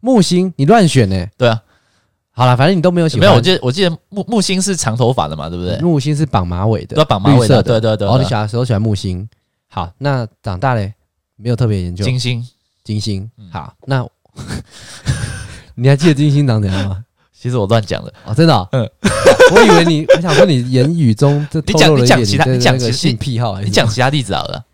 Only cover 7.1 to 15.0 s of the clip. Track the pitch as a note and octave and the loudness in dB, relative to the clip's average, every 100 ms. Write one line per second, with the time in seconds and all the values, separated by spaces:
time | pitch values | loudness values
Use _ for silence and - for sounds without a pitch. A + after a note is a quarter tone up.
7.1 | G#2 G2+ C3+ A2+ C3 F#2+ A2+ A2 G#2+ G2+ | 0 4 4 4 2 2 0 0 -2 0
8.1 | B2+ B2+ A2+ G#2+ A#2 B2 G#2 A2 G2+ G2 | 0 0 -2 -4 -4 -2 0 0 -2 -4
9.1 | F2+ G#2+ _ _ _ _ - F2+ _ C#3 | -8 -10 _ _ _ _ -10 -10 _ -4
10.1 | C3+ A2 _ - F2+ C3 A#2+ G2+ - _ | -4 -6 _ -10 -4 -2 -2 -4 -10 _
11.1 | _ _ _ G#2+ A#2 A#2+ G2+ F2 F2 A2 | _ _ _ -6 -2 0 -2 -4 -4 -4
12.1 | B2+ A#2+ A#2+ A#2+ _ _ _ - G#2+ G#2 | -2 -4 -6 -8 _ _ _ -8 -6 -4
13.1 | G2 G#2 _ G2 E2 - _ - C3+ B2 | -6 -8 _ -16 -14 -14 _ -6 -6 -6
14.1 | _ _ - - - - - - - | _ _ -20 -12 -12 -14 -20 -20 -14